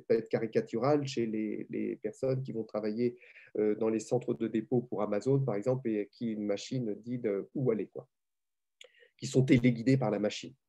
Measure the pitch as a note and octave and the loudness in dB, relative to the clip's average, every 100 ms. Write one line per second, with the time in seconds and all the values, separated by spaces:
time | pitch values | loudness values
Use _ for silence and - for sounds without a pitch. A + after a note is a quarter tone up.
0 | - A#2 A2 A#2 A2+ A#2 A2 A2+ C3 D3 | 2 2 2 -2 0 0 0 0 2 2
1 | C3+ A#2+ A2+ A2 G#2+ G#2+ G#2+ G#2+ G#2+ G2+ | 0 -2 -2 -2 -2 -4 -6 -4 -4 -4
2 | G#2+ - C3 C3 C3 A2+ A2 A2 A2 A2 | -8 -2 -2 0 -2 -6 -6 -4 -4 0
3 | B2 B2 - - - - G#2+ G#2+ A2 - | -2 -2 -12 -20 -8 0 2 2 0 0
4 | - B2+ B2+ A#2 A2+ A2 G#2+ B2+ B2 G2 | 0 -2 0 -2 -2 -2 0 0 0 -2
5 | G#2 G#2 B2+ C#3 C3+ G2+ A#2 B2+ B2+ G#2+ | 0 0 2 2 2 0 0 0 0 -2
6 | G2+ - A#2 G#2+ G#2 G2+ - C3 A#2 G#2 | -2 -4 -4 -2 -2 -2 -2 -4 -4 -6
7 | A#2 B2 A#2 G2 F#2 - B2+ G#2+ - - | -6 -4 -2 -2 -4 -2 0 0 -2 -10
8 | - _ _ _ _ _ _ _ - _ | -14 _ _ _ _ _ _ _ -20 _
9 | - _ C3 C3+ C3 B2+ B2 A2+ A#2 C3+ | -20 _ 0 2 6 6 4 2 2 2
10 | A2 G2+ G#2 - E2+ - | 2 0 -2 -4 -10 -16